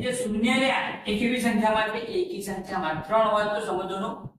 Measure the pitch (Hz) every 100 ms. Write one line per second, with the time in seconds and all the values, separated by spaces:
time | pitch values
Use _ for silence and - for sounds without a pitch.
0 | 254 254 208 214 240 262 262 - - -
1 | 208 208 240 247 233 208 214 220 214 226
2 | - 359 - 202 196 196 - 185 156 156
3 | - 220 214 208 208 208 - 180 180 190
4 | 208 - -